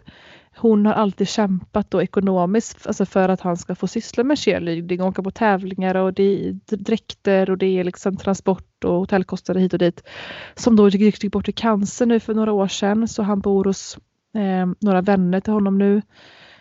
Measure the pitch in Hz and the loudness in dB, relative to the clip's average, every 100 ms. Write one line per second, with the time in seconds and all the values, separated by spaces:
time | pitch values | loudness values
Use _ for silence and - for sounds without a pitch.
0 | - - - - _ - 233 208 208 214 | -12 -20 -20 -20 _ -2 2 4 4 2
1 | 208 - 196 - 202 180 - 208 202 190 | 0 -2 -4 0 0 -2 -2 -4 -2 -2
2 | 185 202 196 185 175 220 - - - 214 | 0 0 0 2 2 0 -2 -10 -8 -4
3 | 190 196 190 185 180 175 - 180 190 233 | 0 2 2 0 -2 -4 -6 -6 -6 -6
4 | - - 262 294 - 180 170 165 175 180 | -6 -2 0 0 0 0 -2 -4 -4 -2
5 | 185 185 190 - 220 190 190 190 185 185 | -2 -4 -6 -2 0 0 -2 -4 -2 0
6 | 190 185 196 196 175 190 - 202 202 220 | 0 2 0 0 -4 -8 -8 -6 -2 -4
7 | - - 202 190 190 185 190 185 180 - | -6 -6 0 2 2 0 0 0 -2 -4
8 | 202 190 196 190 - 180 - - 185 175 | -6 -4 -4 -2 -2 -2 -4 -6 -2 -2
9 | 190 190 185 185 - 185 185 175 175 - | 0 -2 -2 -6 -4 0 0 2 0 -2
10 | - - - - - - 247 214 202 190 | -14 -18 -16 -16 -18 -2 4 6 6 6
11 | 208 - 202 202 208 - 226 208 202 - | 2 2 -4 -4 -4 -2 0 0 -2 0
12 | 233 226 - 220 220 208 190 - 202 220 | 2 0 0 -2 0 0 0 0 0 0
13 | 226 - 202 196 202 196 196 196 - - | -2 -2 -2 0 2 2 2 -2 -8 -18
14 | _ _ _ 220 196 185 185 - 208 185 | _ _ _ -4 -2 0 -2 -2 0 2
15 | 190 196 180 185 220 214 196 196 202 208 | 2 2 2 0 0 0 2 2 2 2
16 | - _ - - - - | -2 _ -20 -20 -20 -20